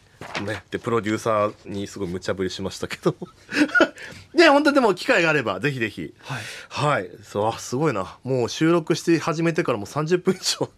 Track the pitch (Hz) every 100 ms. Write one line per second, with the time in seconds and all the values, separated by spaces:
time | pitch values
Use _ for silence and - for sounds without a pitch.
0 | _ _ - - 101 104 - 95 123 117
1 | 104 110 117 107 104 - 101 101 101 101
2 | 92 92 - 95 92 - 95 - - -
3 | 180 - - _ - 285 294 339 330 -
4 | - - - 285 330 285 294 277 226 180
5 | - 220 165 151 110 95 139 131 107 92
6 | 80 - - 131 110 - - - 147 127
7 | 87 80 - 104 110 - - 127 156 107
8 | 90 - 123 131 113 - 160 175 160 160
9 | - 160 - 156 165 165 151 113 101 143
10 | 156 175 190 185 - - 147